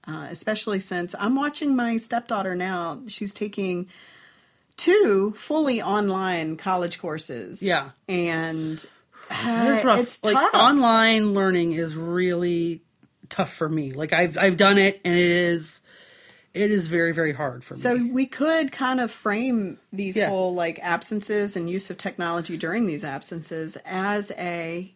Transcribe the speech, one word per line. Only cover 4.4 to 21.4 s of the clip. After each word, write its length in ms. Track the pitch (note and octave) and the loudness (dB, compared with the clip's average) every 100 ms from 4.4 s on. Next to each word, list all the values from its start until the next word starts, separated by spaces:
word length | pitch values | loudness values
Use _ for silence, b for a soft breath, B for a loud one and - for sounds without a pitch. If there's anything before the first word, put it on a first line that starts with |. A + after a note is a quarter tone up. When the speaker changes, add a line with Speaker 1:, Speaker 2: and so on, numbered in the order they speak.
| b b b - | b b b -2
Speaker 1:
two 560 | - G4+ F#4+ G3 G3+ | 4 6 6 4 2
fully 500 | G#3 - D4+ D4 A#3 | -4 -2 0 2 0
online 760 | E3+ G3+ G3+ F#3+ F#3+ E3+ D#3+ D#3 | 0 0 0 0 0 -2 -4 -4
college 420 | G3 F#3 F3 - | -2 -2 -2 -6
courses. 640 | F3 D#3 - B2 F#2 - | -8 -6 -6 -8 -6 -2
Speaker 2:
Yeah. 280 | F#3+ E3 C#3 _ - | 2 0 -2 _ -4
Speaker 1:
And, 720 | F3+ E3+ E3 E3 D#3+ D#3+ D#3 - b _ - - | -2 0 -2 -2 -4 -4 -6 -12 b _ -20 -12
Speaker 2:
That 500 | - A#3 A#3 A#3+ A3 | -6 -2 2 4 4
is 60 | |
Speaker 1:
uh, 20 | B3+ | 4
Speaker 2:
rough. 120 | G#3+ | 4
Speaker 1:
it's 240 | A#3+ - | 2 0
Speaker 2:
Like, 120 | A3 B3 | 2 4
Speaker 1:
tough. 180 | E4+ | 4
Speaker 2:
online 800 | G3+ A#3 C#4+ A#3+ A3+ A3+ A3 G#3+ | 6 6 6 6 6 6 4 4
learning 380 | G3 F#3+ F3+ E3+ | 2 2 2 2
is 240 | D#3+ E3 D#3 | 0 -4 -4
really 840 | E3 F3+ F3+ F3 F3 E3+ E3+ D#3+ _ _ _ _ - | -4 0 0 0 0 0 -2 -4 _ _ _ _ -10
tough 240 | - F#3 | -4 -4
for 160 | - D#3 | -2 -2
me. 240 | D#3 C#3 | -2 -4
Like, 200 | C3+ D#3 | -6 0
I've, 260 | E3 F3+ D3+ | 2 2 4
I've 180 | G3 F3 | 2 6
done 220 | G3 G3+ | 6 8
it, 220 | G3 G3 | 4 2
and 100 | F3+ | 0
it 160 | F3 F3 | 4 4
is 520 | F3 F3 E3+ D#3+ - b b b b b b b - | 4 2 0 -4 -12 b b b b b b b -2
it 120 | G#3 | 2
is 160 | G#3 D#3+ | 2 2
very, 240 | E3+ E3 | 0 2
very 200 | E3 D#3+ | 0 -2
hard 300 | C#3 C#3+ B2 | -2 -6 -6
for 140 | - - | -12 -4
Speaker 1:
So 200 | B3 B3 | 0 0
Speaker 2:
me. 140 | A#3+ | 0
Speaker 1:
we 160 | B3 C4 | 0 -2
could 460 | - D4+ D#4+ C#4 | 0 0 2 0
kind 260 | - C4 B3+ | -2 -2 0
of 100 | A#3 | -2
frame 680 | - A3 G#3 C4 A#3 F#3+ - _ | -4 -2 -2 0 -2 -2 -8 _
these 240 | F#3+ G3 G3 | -8 -4 0
Speaker 2:
Yeah. 120 | G3+ | 0
Speaker 1:
whole, 240 | F#3+ F#3 | 0 0
like, 260 | F3+ E3+ E3 | 0 -4 -4
absences 720 | F3+ - - G#3+ G3+ G#3 | -4 -4 -2 -4 -2 -2